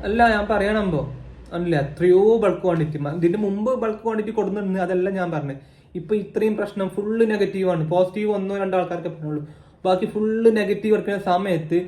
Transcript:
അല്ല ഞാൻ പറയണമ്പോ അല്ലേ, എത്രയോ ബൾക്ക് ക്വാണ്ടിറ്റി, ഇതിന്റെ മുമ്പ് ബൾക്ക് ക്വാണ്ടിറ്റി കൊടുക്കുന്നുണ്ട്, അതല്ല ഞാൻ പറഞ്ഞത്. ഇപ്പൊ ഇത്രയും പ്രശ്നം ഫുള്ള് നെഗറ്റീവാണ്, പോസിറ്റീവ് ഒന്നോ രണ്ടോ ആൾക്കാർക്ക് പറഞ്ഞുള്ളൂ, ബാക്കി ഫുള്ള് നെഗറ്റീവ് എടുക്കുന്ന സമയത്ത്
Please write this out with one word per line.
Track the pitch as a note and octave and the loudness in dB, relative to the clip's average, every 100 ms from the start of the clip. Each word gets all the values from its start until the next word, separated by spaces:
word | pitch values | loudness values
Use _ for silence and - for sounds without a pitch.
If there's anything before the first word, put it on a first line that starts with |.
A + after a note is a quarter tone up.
| G3+ | -2
അല്ല | A3+ A#3 | 4 4
ഞാൻ | G#3+ G#3 | 4 0
പറയണമ്പോ | G#3+ G3 G#3+ G3+ D#3 B2+ - - - - | 0 2 0 0 -2 -4 -10 -16 -18 -10
അല്ലേ, | E3+ F3 D#3 | -6 0 0
എത്രയോ | C3 - F3 F#3 G#3 A3+ | 0 0 6 6 6 6
ബൾക്ക് | G#3 F3 | 4 2
ക്വാണ്ടിറ്റി, | F#3 E3 D3+ D3+ C#3+ E3 | 0 0 0 -2 -4 0
ഇതിന്റെ | E3+ G3+ | 2 2
മുമ്പ് | G3+ G3 G#3+ B3+ | 0 -2 -2 -2
ബൾക്ക് | A3 G#3+ | -2 -4
ക്വാണ്ടിറ്റി | A3 A3 G#3 | -4 -4 -4
കൊടുക്കുന്നുണ്ട്, | A3 F#3+ G3+ G3 F#3+ F3+ | -2 -2 -2 -2 -2 0
അതല്ല | F#3 F#3 | 0 0
ഞാൻ | F#3+ F3 | -2 -4
പറഞ്ഞത്. | D#3+ D3 C#3 - - _ F3+ | -4 -6 -10 -14 -20 _ -14
ഇപ്പൊ | D#3+ G#3+ | -4 -4
ഇത്രയും | F#3 - G#3+ G#3+ | -2 -2 0 0
പ്രശ്നം | G3+ - F#3+ G3 | -4 -4 -4 -4
ഫുള്ള് | G#3 A3+ A3+ | -4 2 2
നെഗറ്റീവാണ്, | G#3+ G3 F#3+ F#3 F3 D#3 | 2 0 0 0 0 0
പോസിറ്റീവ് | F3 F#3 G3 G#3 G3+ | 2 2 0 -2 -2
ഒന്നോ | F#3+ G3 | -2 -4
രണ്ടോ | F#3+ F#3 | -2 -2
ആൾക്കാർക്ക് | F3 F3 E3 | -2 -4 -8
പറഞ്ഞുള്ളൂ, | D#3 D3+ D3+ D3 - - _ F#3 | -8 -8 -8 -8 -16 -20 _ 0
ബാക്കി | F#3 G3 | 0 0
ഫുള്ള് | G#3 G#3+ A3 A3+ G#3+ | -2 -2 4 4 4
നെഗറ്റീവ് | G3 G#3 G#3+ G#3 | 0 -2 2 0
എടുക്കുന്ന | G3 G3+ G3 | 0 -4 0
സമയത്ത് | F3+ G3 E3 D#3 E3+ | 0 2 -2 0 -2